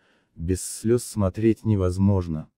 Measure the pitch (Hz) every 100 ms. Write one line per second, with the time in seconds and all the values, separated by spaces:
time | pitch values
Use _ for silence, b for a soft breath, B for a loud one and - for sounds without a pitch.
0 | _ _ _ - 82 92 - - 110 120
1 | - 107 95 98 113 107 110 104 92 90
2 | 98 98 87 78 71